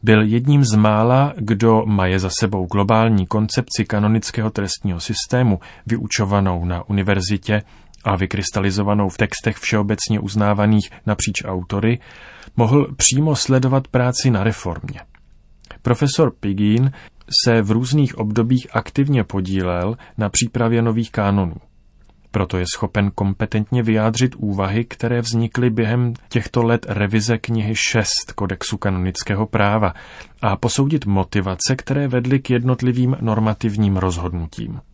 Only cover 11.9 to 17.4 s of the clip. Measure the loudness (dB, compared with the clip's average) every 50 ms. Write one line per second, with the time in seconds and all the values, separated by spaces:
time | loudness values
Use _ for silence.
11.9 | 0 -2 -6 -16 -20 -20 -20 -20 -20 -20 -20 -8 0 0 2 4 4 4 2 2
12.9 | -2 0 0 2 2 2 0 0 0 0 0 2 2 2 4 2 0 0 -2 0
13.9 | 0 0 0 2 0 0 0 2 2 2 0 0 -2 -2 -6 -8 -8 -8 -10 -12
14.9 | -12 -14 -16 _ -20 -20 -20 _ -20 -20 _ _ -20 _ -20 -20 -20 -8 0 0
15.9 | 0 2 2 0 2 2 2 2 0 _ -6 -4 -2 0 2 2 4 4 2 0
16.9 | -2 -4 -20 -20 _ -20 -18 -4 -2 0